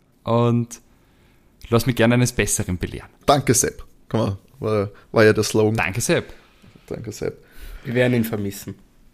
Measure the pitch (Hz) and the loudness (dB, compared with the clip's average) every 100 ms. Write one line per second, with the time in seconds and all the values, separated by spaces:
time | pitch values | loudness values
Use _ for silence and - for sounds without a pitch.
0 | _ _ - 117 120 117 117 - _ _ | _ _ -2 2 2 2 -2 -10 _ _
1 | _ _ _ _ _ _ - 113 131 113 | _ _ _ _ _ _ 0 0 2 2
2 | 113 123 123 - 101 - 101 90 - - | 4 4 0 0 -2 -2 -4 -4 -6 -10
3 | - _ - 143 - 113 - - - - | -16 _ 2 2 4 2 0 -4 -18 -20
4 | - 147 110 98 _ - 110 107 101 - | -6 -2 -2 -4 _ -8 -2 -2 -2 -8
5 | - 117 110 107 104 113 107 110 85 110 | -2 4 6 6 0 2 2 2 -2 -2
6 | - 151 - - _ _ - - - - | -2 -2 -2 -14 _ _ -20 -20 -14 -12
7 | - - 90 - - - - - 123 120 | -12 -8 -8 -10 -18 -20 -18 -14 -6 0
8 | 123 123 113 107 101 - - - - _ | 2 2 -2 -4 -6 -8 -14 -16 -20 _
9 | - | -20